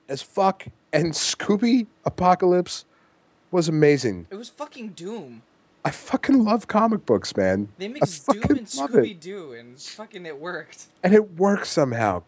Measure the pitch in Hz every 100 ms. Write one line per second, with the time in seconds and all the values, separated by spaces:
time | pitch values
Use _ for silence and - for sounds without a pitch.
0 | - 139 - - 190 185 - _ - 151
1 | 170 - - - - 202 233 254 214 _
2 | - - 180 180 185 180 175 - - _
3 | _ _ _ _ - 175 160 156 147 143
4 | 113 90 82 196 240 - 294 269 220 156
5 | 180 226 135 117 _ _ _ _ 151 -
6 | - 262 - 269 214 226 - 214 226 214
7 | - 104 - - 95 98 104 - 202 285
8 | 247 - - 415 - 269 214 269 269 233
9 | 127 175 170 202 151 117 120 131 - -
10 | 214 196 170 139 170 175 - - - -
11 | 185 214 208 165 196 196 - 165 131 117
12 | 107 90